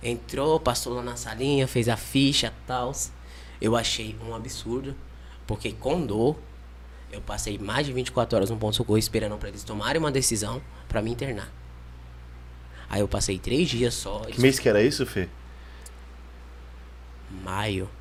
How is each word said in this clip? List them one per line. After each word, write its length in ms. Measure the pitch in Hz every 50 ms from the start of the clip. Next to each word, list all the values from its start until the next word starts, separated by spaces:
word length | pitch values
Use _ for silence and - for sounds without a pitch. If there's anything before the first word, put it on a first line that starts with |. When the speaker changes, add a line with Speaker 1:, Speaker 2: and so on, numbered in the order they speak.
| -
Speaker 1:
Entrou, 560 | 120 120 117 - - - 123 139 151 156 160
passou 340 | - 127 120 123 - 131 120
lá 80 | 123
na 140 | 120 120 117
salinha, 520 | - - 120 110 110 131 139 143 139 131 127
fez 220 | - 127 117 113
a 80 | 113 110
ficha 500 | - - - 135 139 139 135 - - 113
e 200 | - - - -
tal. 240 | 131 123 123 123 143 - - - - - - - - - - - - -
Eu 140 | - 110 113
achei 400 | 117 113 - - - 113 110 110 110 113 113
um 80 | 117
absurdo, 600 | 113 110 110 107 - - 113 117 131 135 135 135 - - - - - - - - - - -
porque 240 | 107 104 - 117
com 340 | 107 107 - 127 151 185 160
dor, 300 | 117 101 107 113 135 156 156 - - - - - - - - - - - - - -
eu 100 | - 107
passei 360 | - - 104 104 110 110 104 98
mais 280 | 101 98 110 127 151
de 80 | 143 127
vinte 140 | 127 127 -
e 20 |
quatro 240 | - - 117 113 -
horas 140 | 110 95 98
no 80 | 113 110
ponto-socorro 400 | 107 107 107 - 123 - 104 110
esperando 400 | 110 - - 110 107 104 104 104
pra 100 | - 101
eles 140 | 98 101 -
tomarem 360 | - 110 104 104 117 143 165
uma 120 | 160 151
decisão 500 | 135 135 127 - 120 107 101 104 113 131 147 - - - - -
pra 140 | - 110
me 100 | 104 113
internar. 380 | 117 117 139 139 123 101 98 - - - - - - - - - - - - - - - - - - - - - - - - - - - - -
Aí 140 | - 101
eu 60 | 104 98
passei 320 | - 104 95 - 98 95
três 280 | - - 113 139 180 151
dias 280 | 127 117 123 120 120
só. 240 | - - 98 101 104
Speaker 2:
Que 120 | 110 110
Speaker 1:
Eles 60 | 113 117
Speaker 2:
mês 220 | 123 135 131 -
que 100 | - 127
era 120 | 107 104 107
isso, 220 | 131 147 - 135 120
Fê? 200 | - 104 92 - - - - - - - - - - - - - - - - - - - - - - - - - - - - - - - - - - - - - - - - - 98 92 95
Speaker 1:
Maio. 460 | 92 92 98 107 110 101 95 95 95 - -